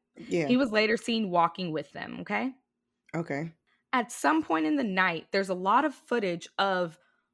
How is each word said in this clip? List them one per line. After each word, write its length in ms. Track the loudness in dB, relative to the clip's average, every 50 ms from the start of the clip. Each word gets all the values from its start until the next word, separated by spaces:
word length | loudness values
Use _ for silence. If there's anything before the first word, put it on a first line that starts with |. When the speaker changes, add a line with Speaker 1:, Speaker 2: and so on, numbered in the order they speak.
| _ _ _
Speaker 1:
Yeah. 320 | -18 -8 -2 0 0 2 4
Speaker 2:
He 100 | 4 4
was 140 | 4 2
later 260 | 2 2 2 4 2 0
seen 320 | 0 -2 -2 -2 -2 0
walking 400 | 2 2 2 2 0 -4 -6 -4
with 200 | -4 -4 -6 -6 -10
them, 240 | -12 -12 -10 -10 -12
okay? 300 | -8 -4 -4 -2 -2 -4 -6 -10 _ _ _ _ _ _ _ _ _ -8 -6
Speaker 1:
Okay. 380 | -6 -4 -4 -4 -4 -6 -8 -10 _ _ _ _ _ _ _ -2
Speaker 2:
At 180 | -2 -2 -4
some 320 | -6 -2 0 2 2 2 0
point 220 | 0 -2 0 0
in 100 | 0 0
the 80 | 0 0
night, 440 | 0 0 2 0 0 0 -4 -6 -2
there's 180 | 0 0 0 0
a 40 | -2
lot 300 | 0 2 4 4 4 4
of 100 | 2 -2
footage 520 | -6 -6 -4 -2 0 0 0 -2 -4 -6 -8 -2 0
of 380 | 0 2 2 0 0 -2 -4 -10 _ _ _ _ _ _